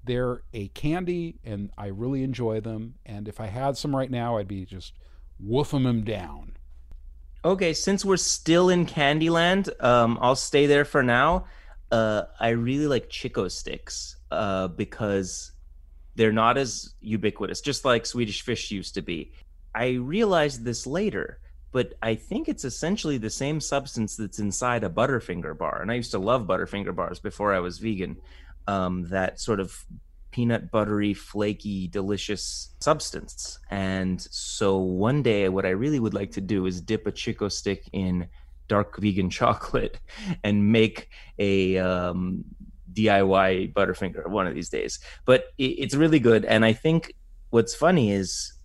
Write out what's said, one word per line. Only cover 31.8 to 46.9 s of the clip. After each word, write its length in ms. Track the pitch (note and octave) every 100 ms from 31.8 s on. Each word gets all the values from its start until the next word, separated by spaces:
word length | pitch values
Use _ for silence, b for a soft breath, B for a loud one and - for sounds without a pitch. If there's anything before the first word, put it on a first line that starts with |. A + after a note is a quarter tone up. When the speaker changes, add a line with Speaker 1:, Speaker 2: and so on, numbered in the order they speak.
| F2+
Speaker 2:
delicious 840 | G2+ G2 G2+ - G2 - - - -
substance. 800 | - D3+ - - - - - - -
And 500 | G2 F#2+ F#2+ F#2 F2+
so 560 | - - - - G2+ F#2+
one 440 | F#2 F#2 G#2+ D3
day, 260 | B2 G#2 F#2+
what 160 | F#2 F#2+
I 40 |
really 280 | F#2+ C#3 D3
would 140 | A2+
like 160 | G2 A2
to 80 | -
do 240 | F#2+ G#2 F#2
is 140 | F2+
dip 260 | E2 A2 G#2
a 40 |
Chico 360 | - - - G2+
stick 400 | - G2+ F#2+ -
in 360 | F#2+ F#2 F2+ E2+ b b b -
dark 280 | G#2 G2+ -
vegan 300 | G#2 G2 F#2
<laughs> 80 | -
chocolate 580 | A#2+ A2 - - - - - B G#3 E3+
and 280 | G#2 G#2 G2+
make 380 | A2+ A2 - - B B -
a, 360 | G2+ G2 F#2 F#2
um, 680 | F#2 F2+ F2+ F2+ F#2 F#2 - - - - -
D 160 | F#2 G#2+
I 140 | G2+
Y 480 | G2 F#2+ F#2+ F#2 F#2
Butterfinger 540 | G2+ F#2 F2+ F#2 - E2+
one 180 | G2+ F2+
of 80 |
these 140 | D2+ F2
days. 320 | - G1+ - B B
But 220 | - B2+ - -
it, 60 | C3 C3+
it's 120 | C3 C#3
really 240 | D#3+ D#3
good. 240 | A#2 A2
And 200 | G#2 A2
I 80 | A2+
think 420 | G#2+ D#3